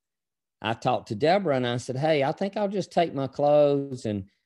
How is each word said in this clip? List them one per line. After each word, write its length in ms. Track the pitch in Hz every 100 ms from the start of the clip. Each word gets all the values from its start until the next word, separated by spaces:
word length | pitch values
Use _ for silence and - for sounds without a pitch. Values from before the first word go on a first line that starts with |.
| _ _ _ _ _ _
I 120 | 101
talked 340 | 117 131 113 90
to 60 |
Deborah 420 | 107 147 196 180 135
and 100 | 123
I 100 | 120
said, 200 | - 131
"Hey, 280 | 156 156
I 80 | 135
think 240 | 160 196 214
I'll 120 | 202
just 240 | 202 170
take 220 | - 170
my 140 | 139 135
clothes 800 | - 143 147 147 143 139 127 113
and 180 | 101 95 _